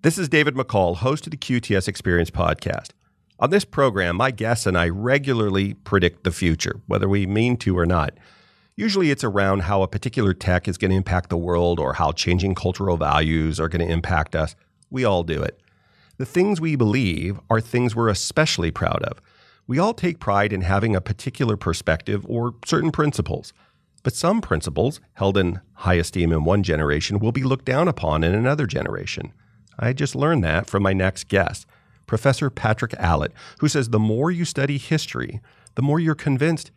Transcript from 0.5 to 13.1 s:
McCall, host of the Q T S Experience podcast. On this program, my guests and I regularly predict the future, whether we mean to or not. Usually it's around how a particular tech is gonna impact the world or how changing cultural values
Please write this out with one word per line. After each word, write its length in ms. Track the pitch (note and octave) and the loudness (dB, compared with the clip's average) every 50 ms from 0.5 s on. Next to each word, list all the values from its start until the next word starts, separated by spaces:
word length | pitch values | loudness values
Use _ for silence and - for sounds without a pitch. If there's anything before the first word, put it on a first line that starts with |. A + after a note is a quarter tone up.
| C3+ | 0
McCall, 440 | C3 B2+ - - G#2 F#2 F2 F2+ E2+ | -2 -4 0 2 2 2 2 2 0
host 280 | G2 C3 C#3+ D3+ - | 0 0 -2 -2 -6
of 60 | E3 | -10
the 60 | D#3+ C#3 | -12 -12
Q 220 | - - C3 A#2+ | -4 -2 -2 -2
T 160 | A#2 - G#2 | 0 2 0
S 120 | F#2+ F2 - | 0 0 -2
Experience 420 | F#2+ - - G2 F2 F2 E2+ E2 | -6 -4 -2 2 2 2 2 0
podcast. 640 | - - F2 E2 E2 - - - - - - - - _ _ _ _ _ _ _ _ _ | 0 0 0 0 0 -2 -4 -6 -6 -6 -10 -14 -20 _ _ _ _ _ _ _ _ _
On 100 | A#2 C3+ | 0 2
this 160 | F3+ G3+ G3 | 2 0 0
program, 520 | - - C#3+ C#3+ C3 G#2 G2 F#2 F2 F2 F#2 | -2 0 2 2 2 2 0 0 0 0 0
my 120 | B2 C3+ | 0 -2
guests 380 | B2+ G2+ A2 A2+ A#2+ A2+ - G#2 | -2 -2 -2 -2 -2 0 0 0
and 100 | F#2 E2+ | 2 2
I 100 | E2+ E2+ | 2 0
regularly 840 | E2+ F#2+ G#2+ A#2+ C3 C#3+ C#3+ C3 B2 A#2 G#2+ G#2 F#2+ G2 G2 G2+ - | 0 -2 0 0 0 0 2 0 0 0 0 0 2 0 0 -2 -4
predict 500 | - _ - - G2 F2+ F2 - _ _ | -10 _ 0 2 4 4 2 0 _ _
the 80 | F2 | -4
future, 480 | E2 - F#2+ E2+ D#2+ D2+ - - - G2+ - | -2 0 0 0 0 2 2 0 0 -2 -4
whether 240 | - G2+ G2+ G2 G2 | -2 0 0 2 2
we 160 | G2 G2+ G2 | 2 0 0
mean 320 | F#2 G2+ G#2+ A#2 B2 B2 A#2+ | 0 0 2 2 2 0 0
to 180 | - - F#2 | 0 0 2
or 120 | F2+ E2+ E2 | 2 4 4
not. 260 | F2+ E2+ D2 C#2+ - _ - - - _ _ _ _ _ _ _ _ | 4 2 2 0 -4 _ -20 -20 -20 _ _ _ _ _ _ _ _
Usually 340 | - G#3 A3+ F#3+ G3 F#3 D3+ | -2 -2 0 2 2 2 2
it's 140 | C#3 - - | 2 0 -2
around 380 | A2+ G2 G2+ G2 G2 G2 G2+ | -2 2 2 2 4 2 2
how 200 | E2+ D#2 G2+ G2 | 0 0 2 2
a 60 | F#2+ F2+ | 0 0
particular 480 | - G2+ - C3 - - A2 G2 F2+ | -2 -6 -6 -4 -2 0 2 2 0
tech 320 | - - F#2 F#2 F2+ - - | 0 2 2 2 2 0 -2
is 100 | F2 - | -4 -2
gonna 160 | - F#2 F#2+ | 0 2 2
impact 380 | F#2+ F2 - F2+ F2+ F2 - | 2 0 0 0 -2 0 -2
the 60 | F2 E2+ | -4 -4
world 420 | E2+ F2+ F2 E2+ F2 F2 F2 E2+ | -2 0 0 2 2 2 2 0
or 140 | - C2 C#2+ | 0 -2 0
how 180 | - E2+ D2 | 0 0 0
changing 420 | D2+ - - F2 F2+ F2 F2 G2 F#2 | 0 0 0 0 2 2 2 0 -2
cultural 440 | - - F2 F2+ - G2 F#2+ F2 E2 | 0 -2 -4 -2 -2 -2 0 0 0
values 600 | D#2 D2 | 0 2